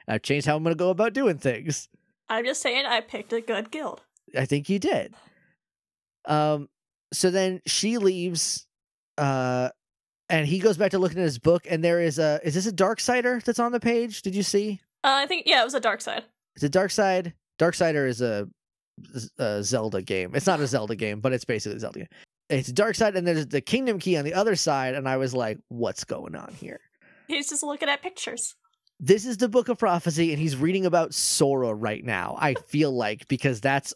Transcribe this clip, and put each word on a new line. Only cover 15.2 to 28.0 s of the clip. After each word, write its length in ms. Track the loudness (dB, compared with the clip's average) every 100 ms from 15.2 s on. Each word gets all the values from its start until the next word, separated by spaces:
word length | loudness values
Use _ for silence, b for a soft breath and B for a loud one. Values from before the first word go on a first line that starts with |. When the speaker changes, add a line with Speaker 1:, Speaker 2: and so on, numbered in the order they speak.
Speaker 2:
I 20 | 2
think, 180 | 0 4
yeah, 140 | 4
it 40 | 4
was 80 |
a 80 | 2
Darkside. 420 | 0 0 -4 -8 -10 _ _ -4
Speaker 1:
It's 80 |
a 60 | 0
Darkside. 640 | 2 2 2 2 2 -2 -10 _ 0
Darksider 500 | 2 4 0 2 0
is 140 | 0
a, 260 | -2 -2 -6 -12 _ _ _ -20 -14 -12 -12 -4
a 240 | -2 -2
Zelda 380 | -2 -2 -2 -4
game. 340 | -2 -4 -2 -2
It's 100 | 0
not 140 | 0
a 80 | 0
Zelda 280 | -2 -2 -4
game, 240 | -4 -2
but 140 | -2
it's 120 | -2 -2
basically 320 | -4 -4 -8
a 20 |
Zelda 200 | -8 -10
game. 80 | -14 B B _ -4
It's 220 | -2 0
Darkside, 440 | 0 0 2 0 2
and 120 | 0
there's 200 | 0 0
the 140 | -4
Kingdom 380 | 0 0 0 -2
Key 180 | 0 0
on 80 | 0
the 80 |
other 220 | 0 2 2
side, 400 | 2 0 0 -2
and 120 | -2
I 100 | 0
was 180 | 0 -2
like, 240 | -2 -6 -10
"What's 360 | -4 -4 -4
going 320 | -8 -8 -8 -12
on 160 | -14 -16
here?" 200 | -16 -16 -20 _ b b -8
Speaker 2:
He's 200 | -6 -4
just 140 | -6
looking 260 | -6 -4 -2
at 120 | -4